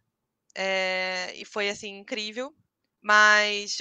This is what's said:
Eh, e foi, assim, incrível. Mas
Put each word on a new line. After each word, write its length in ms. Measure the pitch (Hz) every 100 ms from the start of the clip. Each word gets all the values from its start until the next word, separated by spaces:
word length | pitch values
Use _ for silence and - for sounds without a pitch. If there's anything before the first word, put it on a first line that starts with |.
| _ _ _ _ _ -
Eh, 800 | 190 190 185 185 185 185 180 -
e 40 | -
foi, 240 | 220 202
assim, 280 | 208 214 196
incrível. 540 | 202 247 214 220 269 _ _ _ _ _ 208
Mas 720 | 214 214 208 208 208 208 -